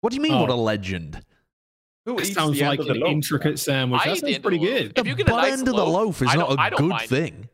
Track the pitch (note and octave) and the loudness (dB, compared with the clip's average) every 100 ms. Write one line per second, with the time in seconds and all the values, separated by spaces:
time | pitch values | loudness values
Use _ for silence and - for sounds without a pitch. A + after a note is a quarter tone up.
0 | - C4 D4+ C#4 - B2 A2+ G#2 F#2+ F#2 | -4 -2 0 2 2 2 0 -2 -4 -6
1 | D#2+ - - _ _ _ _ _ _ _ | -8 -14 -18 _ _ _ _ _ _ _
2 | - A#3+ F3 G3 D#3 C#3 C#3+ C#3+ C3+ A#2 | -8 -4 -2 0 0 2 2 0 -2 0
3 | D#3+ D3+ C#3+ C#3+ D#3 D3 - C3+ B2+ B2+ | 0 0 0 0 0 -2 -2 0 2 0
4 | A3+ F#4 D4 C3+ - F3+ E3+ B3+ A#2+ - | 0 -2 -2 -2 0 0 2 0 0 -2
5 | A#3 C#4 G#4 A#3 F#3+ C4 B3+ G#3+ F3 E3+ | -2 0 2 4 2 2 0 2 2 2
6 | A3 E3 C3 D#3+ E3 C#3 F3 - D3+ A#2 | 0 0 2 2 2 2 0 2 0 0
7 | A2+ B2 D#3 D#2 G#2+ | 0 0 -2 -6 -20